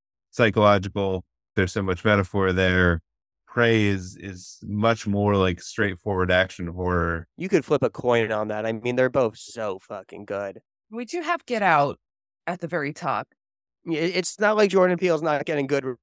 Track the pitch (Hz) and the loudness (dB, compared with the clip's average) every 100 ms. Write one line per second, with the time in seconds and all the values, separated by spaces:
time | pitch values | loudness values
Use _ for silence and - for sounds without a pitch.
0 | _ _ _ - 113 107 104 101 95 101 | _ _ _ 2 4 6 6 6 2 -4
1 | 98 92 - _ _ - 92 110 95 90 | -2 -4 -6 _ _ -2 -2 -2 -4 -2
2 | 110 101 92 101 95 92 92 92 90 85 | 2 2 2 0 0 2 2 4 4 2
3 | - _ _ _ _ - 117 113 104 98 | -4 _ _ _ _ 0 2 4 2 0
4 | 92 - 98 92 - - 95 104 113 113 | -6 -12 -14 -14 -18 -18 -8 0 0 0
5 | 107 101 104 101 92 87 - - 101 90 | -2 0 2 2 2 -2 -8 -4 -4 -4
6 | 107 95 92 90 92 - 87 87 90 90 | -6 -2 2 2 2 -4 -10 -6 -2 0
7 | 85 82 82 - 185 190 - 147 123 - | 0 -4 -8 -12 0 0 2 0 0 -2
8 | 123 120 110 107 107 107 113 113 120 123 | 0 2 0 -2 -4 -4 -4 -4 -4 0
9 | 127 131 117 - - 117 107 95 - 104 | 0 2 -2 -4 -16 -10 -8 -8 -12 -16
10 | 95 92 104 101 101 - _ _ _ 220 | -14 -18 -8 -6 -6 -12 _ _ _ -12
11 | 240 349 311 339 - 233 196 156 143 - | -8 -8 -4 -6 -4 0 4 4 2 -2
12 | _ _ _ _ - 180 165 160 143 160 | _ _ _ _ -10 -8 -6 -4 -4 -4
13 | 147 110 135 _ _ _ _ _ 170 156 | -4 -4 -6 _ _ _ _ _ -6 -2
14 | 165 175 175 - 208 214 208 185 185 175 | -2 -2 -6 -2 0 2 4 4 4 2
15 | 185 156 160 147 147 151 135 143 131 120 | 0 0 0 -2 -2 -2 0 -2 -2 -10